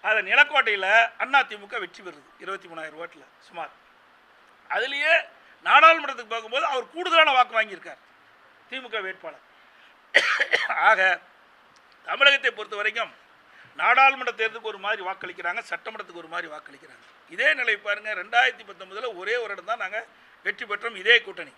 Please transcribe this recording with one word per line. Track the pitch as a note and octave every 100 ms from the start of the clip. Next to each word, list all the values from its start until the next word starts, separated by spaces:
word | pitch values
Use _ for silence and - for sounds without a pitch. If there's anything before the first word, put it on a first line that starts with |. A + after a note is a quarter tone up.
| G3+
அதை | G#3+ F#3+
நிலக்கோட்டையில | A#3+ C#4+ D4 A#3 G3+ F#3+ A3 A#3 -
அண்ணா | A#3 C4+ A#3+
தி | G#3
மு | G3+
க | A#3+ F#3
வெற்றி | - F#3+
பெறுது | D3 _ _
இருபத்தி | F#3 F#3+ F#3
மூணாயிரம் | E3 D#3 D3+
ஓட்டுல | E3+ D3+ C3+ _ _
சுமார். | F3 D3+ _ _ _ _ _ _ _ _ _ _ F#3
அதுலயே | B3+ C#4+ D4+ E4 - - _ _ F3+
நாடாளுமன்றத்துக்கு | B3+ D#4+ E4 C#4+ B3 A3
பார்க்கும்போது | A3+ A3 A#3+ D#4+
அவர் | C4 - D#4+
கூடுதலான | F4+ E4 D#4 C4
வாக்கு | B3 A3
வாங்கியிருக்கார் | G#3+ F3+ E3 C#3+ _ _ _ _ _ _ _
தி | C4
மு | B3
க | A3 F#3+
வேட்பாளர். | F#3 E3 - _ _ _ _ - _ _ - - - C4+ - - - F3+
ஆக | G#3 F#3+ F3 - _ _ _ _ _ _ _ -
தமிழகத்தை | A3 C#4 C#4 C4+
பொறுத்த | G#3+ G#3 G#3
வரைக்கும் | G#3+ A3 G#3 - _ _ _ - - -
நாடாளுமன்ற | G3 B3 C4+ C4 B3 A3
தேர்தலுக்கு | A3 A3+ G#3+
ஒரு | G3+ G3+
மாதிரி | G#3+ F#3
வாக்களிக்கிறாங்க, | G3 F3+ F#3 F3 A#3 A3+
சட்டமன்றத்துக்கு | E3+ - G#3+ F#3 F3
ஒரு | D#3+
மாதிரி | E3+ E3
வாக்களிக்கிறாங்க. | D3+ - C#3 - - - _ _
இதே | F3 C4+ D4
நிலை | A#3+ G#3
பாருங்க, | G3+ G#3 G#3+ G3+
ரெண்டாயிரத்தி | G3 A#3 B3+ A#3+ G3+
பத்தொன்பதுல | F3+ F#3+ G3 B3 F3+
ஒரே | F#3+ A#3+
ஒரு | A3 G3
இடம் | F3+
தான் | A#3
நாங்க | F#3 G#3+ A4 _ _ _ F#3+
வெற்றி | G3+ A#3
பெற்றோம் | G3+ A#3 G#3
இதே | G3 A#3+ -
கூட்டணி. | F3+ D3+